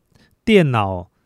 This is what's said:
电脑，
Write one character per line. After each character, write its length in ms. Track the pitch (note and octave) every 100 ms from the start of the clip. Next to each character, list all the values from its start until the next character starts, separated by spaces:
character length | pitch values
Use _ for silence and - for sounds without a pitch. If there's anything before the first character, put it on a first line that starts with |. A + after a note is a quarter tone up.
| _ _ _ _
电 260 | - G#3 D3+
脑， 340 | A#2 G2 F#2 E2 _